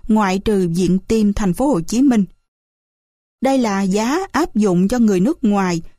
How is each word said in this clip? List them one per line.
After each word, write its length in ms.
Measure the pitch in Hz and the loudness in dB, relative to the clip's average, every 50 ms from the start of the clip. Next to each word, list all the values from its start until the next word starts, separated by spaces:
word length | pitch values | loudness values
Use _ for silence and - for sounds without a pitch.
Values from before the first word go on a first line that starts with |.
| - | -4
ngoại 320 | - 214 220 208 185 185 202 | 0 0 2 2 0 -2 -2
trừ 300 | - 220 208 190 180 170 165 | -2 0 0 0 0 0 0
Viện 240 | 180 185 165 185 190 - | 0 0 0 0 0 0
Tim 260 | - 226 220 208 202 202 | 0 0 0 2 0 0
Thành 200 | - 214 185 170 | 0 -2 -2 -2
phố 140 | - 254 | 0 0
Hồ 140 | 302 240 170 | 0 0 -2
Chí 200 | 165 - 208 240 | -2 -2 0 2
Minh. 240 | 277 285 240 214 180 - - _ _ _ _ _ _ _ _ _ _ _ _ _ _ _ _ _ _ _ _ - | 2 2 2 2 0 -2 -6 _ _ _ _ _ _ _ _ _ _ _ _ _ _ _ _ _ _ _ _ -4
Đây 160 | 240 269 269 | -2 0 0
là 240 | 262 240 214 196 196 | 0 0 0 -2 -2
giá 380 | 196 185 190 208 220 240 294 370 392 - | -2 0 0 -2 -2 -2 -2 -4 -4 -4
áp 240 | - 254 349 - - | -2 -2 -2 -2 0
dụng 320 | 208 214 196 175 175 190 | 0 0 2 2 2 2
cho 120 | 196 254 247 | 0 2 2
người 200 | 226 214 196 180 | 2 2 2 2
nước 240 | 185 269 339 - - | 0 0 -2 -2 -2
ngoài, 380 | 202 202 196 190 180 175 160 - - - | 0 0 0 0 -2 -2 -4 -8 -12 -18